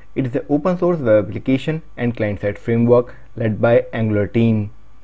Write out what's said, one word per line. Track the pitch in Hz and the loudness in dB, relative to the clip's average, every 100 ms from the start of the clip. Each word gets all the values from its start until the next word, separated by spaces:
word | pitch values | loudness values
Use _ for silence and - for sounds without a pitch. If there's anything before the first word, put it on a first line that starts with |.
| - | -10
It | - 131 | -4 -2
is | 131 | -4
an | - | -2
open | 147 185 180 | -2 0 0
source | 175 170 | 0 0
web | 120 107 101 | 4 4 4
application | 104 120 135 - 160 - - | -4 0 0 0 -6 -6 -4
and | 120 120 | -4 -2
client | 107 98 | -2 -2
side | 104 101 | -4 -4
framework | - 117 120 120 120 - - | -2 2 4 4 2 -6 -14
led | - 113 101 | -4 -4 0
by | 117 123 - | 4 4 2
Angular | 120 110 104 98 | -2 0 0 0
team | 117 117 110 104 - - - | 2 2 2 -2 -8 -18 -18